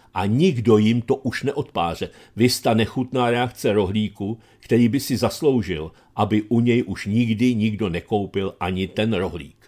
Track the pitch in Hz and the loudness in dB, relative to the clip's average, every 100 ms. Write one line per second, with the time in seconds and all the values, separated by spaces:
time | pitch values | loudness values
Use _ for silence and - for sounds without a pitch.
0 | _ 95 98 120 185 120 113 107 107 120 | _ -4 0 2 2 2 4 6 6 2
1 | 117 127 120 - 135 147 - 95 85 82 | 0 -2 -2 -4 -4 -4 -6 -4 -4 -4
2 | - - - 104 123 - 127 110 104 135 | -10 -12 -8 2 2 2 0 2 0 -4
3 | 127 127 120 120 123 - - 104 95 107 | -4 -2 0 0 -2 -4 0 0 0 0
4 | 104 - 101 120 _ _ - 117 117 131 | -4 -6 -8 -8 _ _ 0 4 4 2
5 | - 117 110 - 151 127 95 80 80 - | -2 -2 -2 0 0 0 -2 -6 -10 -16
6 | _ - 104 107 107 117 120 117 - 95 | _ -4 0 0 2 0 2 2 0 -6
7 | - 113 117 107 123 113 110 104 101 85 | -2 0 0 2 0 0 -2 -2 -4 -4
8 | - 104 98 98 95 - 87 92 95 - | -4 -4 -2 -4 -4 -4 -4 -4 -4 -2
9 | 110 110 92 85 71 _ | 0 0 -2 -6 -14 _